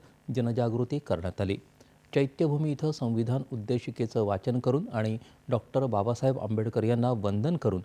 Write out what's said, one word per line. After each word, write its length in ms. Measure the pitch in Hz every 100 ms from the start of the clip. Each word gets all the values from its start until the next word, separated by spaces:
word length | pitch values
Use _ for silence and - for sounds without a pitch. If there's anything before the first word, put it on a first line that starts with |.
| - - - 127
जनजागृती 640 | 120 117 120 117 120 147
करण्यात 420 | - 87 90 -
आली. 160 | 98 98 - _ - - _
चैत्यभूमी 580 | 143 139 - 165 147 156
इथं 200 | 143 156
संविधान 500 | 151 123 113 113 131 131
उद्देशिकेचं 680 | 123 101 120 - - 117 120
वाचन 360 | 104 98 - 123
करून 260 | 123 135 226
आणि 240 | 113 110 110 - - -
डॉक्टर 360 | 120 - 135 135
बाबासाहेब 540 | 107 104 120 135 131
आंबेडकर 440 | 107 110 110 113
यांना 280 | 110 120 120
वंदन 460 | 120 101 101 131 170
करून 240 | 110 92